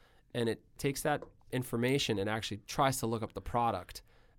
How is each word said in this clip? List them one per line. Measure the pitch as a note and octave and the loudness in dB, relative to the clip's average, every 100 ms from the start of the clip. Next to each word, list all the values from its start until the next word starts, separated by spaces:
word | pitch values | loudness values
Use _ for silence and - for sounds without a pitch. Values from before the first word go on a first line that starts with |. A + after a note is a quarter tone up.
| - - - | -20 -20 -8
and | B2 A2+ | -2 0
it | - - - | 0 -6 -4
takes | C#3 C3+ | -2 0
that | D#3 C#3+ - - - | 0 0 -4 -20 -6
information | B2+ B2+ A#2 B2+ C#3 - G2+ | -4 -2 0 2 2 2 0
and | G#2 | 0
actually | A2 - G2+ - | -2 -4 -8 -4
tries | - C3+ C3 | 2 2 2
to | A2+ | -2
look | A2+ | -2
up | G#2+ | -4
the | - | -8
product | - A#2+ A#2 F#2 F2 - - - - | -2 2 2 0 -6 -16 -18 -20 -20